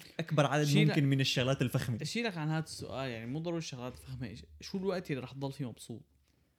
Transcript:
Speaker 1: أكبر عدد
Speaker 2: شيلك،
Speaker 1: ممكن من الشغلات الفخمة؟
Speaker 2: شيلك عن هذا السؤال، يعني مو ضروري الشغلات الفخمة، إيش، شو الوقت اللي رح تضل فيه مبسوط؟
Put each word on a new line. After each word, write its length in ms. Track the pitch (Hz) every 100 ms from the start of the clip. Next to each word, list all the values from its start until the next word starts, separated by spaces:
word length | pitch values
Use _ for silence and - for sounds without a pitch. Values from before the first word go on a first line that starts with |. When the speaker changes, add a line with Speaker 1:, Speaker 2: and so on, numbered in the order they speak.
| - -
Speaker 1:
أكبر 260 | 160 156 139
عدد 180 | 143
Speaker 2:
شيلك، 240 | 151 147 151
Speaker 1:
ممكن 160 | 147
من 160 | 139 135
الشغلات 420 | 131 - 127 135
الفخمة؟ 420 | 127 135 123 110
Speaker 2:
شيلك 320 | 151 220 233 175
عن 120 | 151
هذا 160 | 156
السؤال، 460 | 156 - 127 117 135
يعني 160 | 113 117
مو 120 | 143
ضروري 200 | 165 170
الشغلات 340 | 156 127 123
الفخمة، 340 | 120 - 127 123
إيش، 180 | 80 80 -
شو 180 | - 196
الوقت 320 | 190 180 180
اللي 120 | 139
رح 100 | 123
تضل 200 | 135 139
فيه 160 | 135 127
مبسوط؟ 340 | 107 - 113 - _ _ _ _